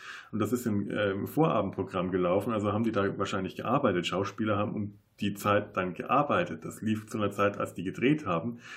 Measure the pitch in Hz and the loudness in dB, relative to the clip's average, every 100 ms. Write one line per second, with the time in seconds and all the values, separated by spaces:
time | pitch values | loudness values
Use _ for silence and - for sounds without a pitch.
0 | - - - 107 110 120 113 104 101 107 | -16 -16 -6 -2 0 0 0 -2 -2 0
1 | 101 98 104 147 160 110 98 - 90 92 | 0 0 -2 2 4 4 0 -2 -4 -2
2 | 90 92 90 98 117 110 101 104 113 98 | 0 2 4 2 2 0 0 0 0 2
3 | 98 98 98 101 92 - - 131 110 87 | 0 0 -2 -2 -4 -4 0 2 2 2
4 | 85 92 98 - 107 101 107 107 104 - | 0 -2 -2 -2 0 0 0 -2 -6 -10
5 | _ - 101 - 104 101 - 95 92 85 | _ -4 -4 0 2 2 2 -2 -2 -4
6 | - 135 143 98 85 82 - - 107 107 | 0 2 4 2 0 -4 -8 -4 -2 -2
7 | - 110 101 101 101 - 98 - 90 - | -2 -2 0 2 2 2 -4 -4 -6 2
8 | 127 156 196 170 120 117 - | 2 2 2 -2 -2 -6 -12